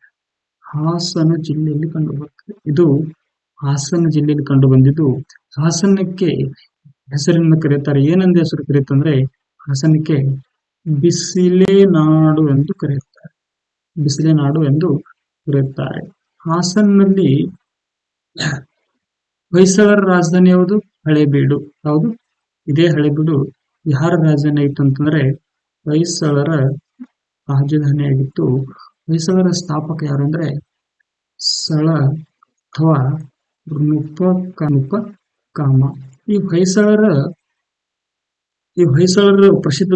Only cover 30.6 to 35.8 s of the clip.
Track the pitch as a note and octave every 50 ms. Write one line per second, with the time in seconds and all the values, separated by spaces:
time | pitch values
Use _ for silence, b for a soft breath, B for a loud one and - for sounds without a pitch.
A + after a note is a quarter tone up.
30.6 | - _ _ _ _ _ _ _ _ _ _ _ _ _ _ - - - - -
31.6 | - - D#3+ D3+ D3+ D#3+ D#3+ D#3 C3+ C#3 D#3 D#3+ - - _ _ _ _ _ _
32.6 | _ _ - - D#3 D#3+ D#3 C3 B2+ C3+ D#3 D#3+ D#3 - _ _ _ _ _ _
33.6 | _ D#3+ D3+ D3 D3+ D3+ D3+ D3 - - - - F#3 F#3 F#3 F#3 F#3 - - -
34.6 | D#3+ D3 C#3+ C3+ C3+ C3 G3 A3 A3+ - - _ _ _ _ _ _ _ - -
35.6 | D3 C3+ C3+ C3